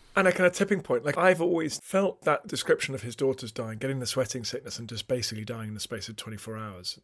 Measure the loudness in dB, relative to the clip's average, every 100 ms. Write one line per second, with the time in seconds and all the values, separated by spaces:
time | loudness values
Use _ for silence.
0 | -4 4 4 6 4 4 2 2 2 0
1 | 2 4 6 6 4 2 0 -4 0 2
2 | 2 0 0 0 0 -4 2 2 2 -6
3 | -6 0 0 0 -6 -8 -8 -4 -4 -4
4 | -2 -2 -2 -4 -6 -8 -8 -12 -10 -8
5 | -2 -2 -2 -6 -6 -6 -6 -8 -8 -8
6 | -8 -12 -12 -10 -10 -8 -10 -10 -10 -12